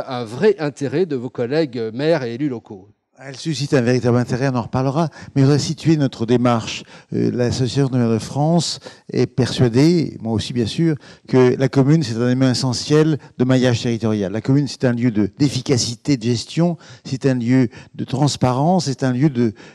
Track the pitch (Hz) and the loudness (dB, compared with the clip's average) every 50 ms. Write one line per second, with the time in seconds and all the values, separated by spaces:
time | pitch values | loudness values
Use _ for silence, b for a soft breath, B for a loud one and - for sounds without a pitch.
0 | 147 110 117 123 120 107 117 123 185 220 202 - 160 147 131 - 139 131 120 151 | -6 -6 -6 -8 -8 -8 -4 0 2 2 2 2 -2 -6 -4 -6 -6 -4 -2 -2
1 | 190 170 143 127 117 127 - - 123 117 139 156 165 139 113 127 113 110 107 120 | -2 -2 -4 -6 -6 -6 -6 -6 -4 -2 0 0 0 -2 -2 -6 -8 -6 -6 -2
2 | 143 156 170 151 131 117 117 117 147 147 123 113 - - 110 95 95 101 _ _ | 0 0 0 0 -2 -4 -6 -4 -4 -4 -4 -6 -10 -14 -18 -18 -20 -20 _ _
3 | _ _ _ - 135 135 135 - - 165 156 117 139 139 - 135 117 120 127 127 | _ _ _ -20 -20 -18 -16 -10 -8 -6 -4 -4 -2 2 2 4 4 4 2 2
4 | 101 123 117 123 120 - 131 117 135 139 127 123 110 101 - 127 131 139 127 160 | 2 2 2 2 2 0 -2 -2 -2 -2 -2 -2 -4 -2 -2 -2 -2 0 0 0
5 | 170 147 B B B B - 139 135 135 147 139 147 - 156 - - 151 165 156 | -2 -2 B B B B 0 4 4 4 4 2 0 -2 -6 -2 0 2 2 2
6 | 143 127 - - 113 107 123 120 123 123 120 113 104 - - - B B B B | 2 0 -2 -4 0 2 2 2 4 2 2 2 0 -4 -8 -12 B B B B
7 | B _ 117 117 117 117 107 117 123 120 104 92 131 120 - 131 139 131 123 127 | B _ -4 -2 0 0 0 0 -2 -2 0 -2 -2 -2 0 0 0 0 0 0
8 | 120 117 117 107 - - - 135 147 160 170 175 - - - B B B B B | 0 2 0 -2 -2 -4 -4 -2 0 2 2 0 0 -2 -6 B B B B B
9 | B - - 127 127 120 - - 127 107 - - 131 120 110 123 143 160 180 170 | B -6 -2 -2 -2 0 0 0 -2 0 0 2 2 2 4 4 4 4 4 2
10 | 139 - - - 104 110 113 104 - - 135 120 117 101 - 156 165 165 156 B | 0 -2 -6 -8 -6 -4 -4 -4 -4 -4 -4 -4 -4 -2 -2 -2 0 0 0 B
11 | B B B B B - - 131 127 123 123 127 135 131 - 139 135 139 156 165 | B B B B B 0 2 4 4 4 4 2 0 0 2 2 4 4 4 2
12 | 151 110 113 113 123 123 127 131 135 131 123 - 135 131 117 - - - 147 151 | 2 0 -2 -2 0 0 0 2 2 2 2 0 -2 -2 -4 -4 -2 2 2 4
13 | 156 160 156 B B B B - 123 127 131 131 123 127 120 117 - 123 117 110 | 4 2 0 B B B B -2 0 2 2 4 4 2 2 0 0 -2 -4 -2
14 | 113 110 107 104 101 90 98 113 - - 135 143 147 123 - - - 127 120 120 | -2 -2 -2 -2 -2 -4 -4 -4 -2 0 2 2 0 0 -2 -2 -2 0 0 0
15 | 117 127 107 104 104 92 - - 147 143 - 131 127 - 143 120 - - 120 - | 0 0 2 0 0 -2 0 0 -2 -2 0 -2 -2 -2 0 0 -2 -4 -8 -6
16 | - - 143 123 107 120 120 110 - - - 156 170 175 165 B B B B B | -4 -2 -2 0 0 -2 -2 -2 -4 -6 -2 -2 0 0 -2 B B B B B
17 | B - 131 131 - 139 131 123 117 117 127 131 127 110 B B B B - - | B -10 -6 -2 0 0 0 0 0 2 2 2 2 2 B B B B -12 -10
18 | 117 - - 120 151 143 - - - 127 123 127 143 165 185 185 135 139 131 - | -8 -6 -2 0 0 0 0 0 0 0 0 2 2 2 2 0 0 -2 -4 -2
19 | 139 131 123 123 139 160 131 120 120 113 101 B B B B | -2 -2 0 2 0 0 2 2 0 0 -2 B B B B